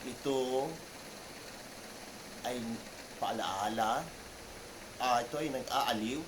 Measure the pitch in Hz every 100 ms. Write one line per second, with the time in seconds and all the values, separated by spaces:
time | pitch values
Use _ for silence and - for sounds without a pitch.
0 | 127 113 139 135 127 131 147 165 - -
1 | - - - - - - - - - -
2 | - - - - 120 123 113 117 - -
3 | - - 95 - 82 95 104 113 110 127
4 | 165 - - - - - - - - -
5 | 127 120 120 147 156 131 110 131 117 113
6 | 110 139